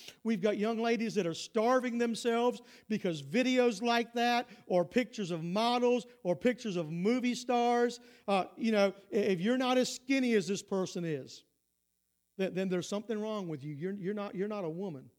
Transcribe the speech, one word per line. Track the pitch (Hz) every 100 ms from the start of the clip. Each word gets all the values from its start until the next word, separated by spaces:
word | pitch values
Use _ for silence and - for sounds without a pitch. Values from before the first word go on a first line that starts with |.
| - - 226
We've | 220
got | 208 214
young | 214 226
ladies | 233 233 226 180
that | 170
are |
starving | 160 - 214 226 262 247 233
themselves | 233 214 240 233 240 - - - -
because | 214 185 160
videos | 139 202 254 254 240 190
like | 233 233 233 240
that | 240 240 254 - -
or | 185
pictures | 175 247 247 - 175
of | 170 170
models | 196 233 247 240 247 - -
or | 180 175
pictures | 247 - 220 175
of | 151
movie | 170 196 254 247 240
stars. | - 240 240 240 240 233 - - -
Uh, | 196 - -
you | 226
know, | 208 202 190 -
i-, | 202
if | 202 180
you're | 202 254
not | 254 254
as | 247 -
skinny | - 269 247
as | 220 165
this | 196
person | - 190 185 185 170
is, | 143 120 - _ _ _ _ _ _ _ _ _ -
then, | 190
then | 175 190
there's | 180 -
something | 202 226 214
wrong | 214 214 180
with | 151
you. | 147
You're, | 139 180 202
you're | 180
not, | 214 202 175
you're | 208
not | 208 170
a |
woman. | 165 202 139 139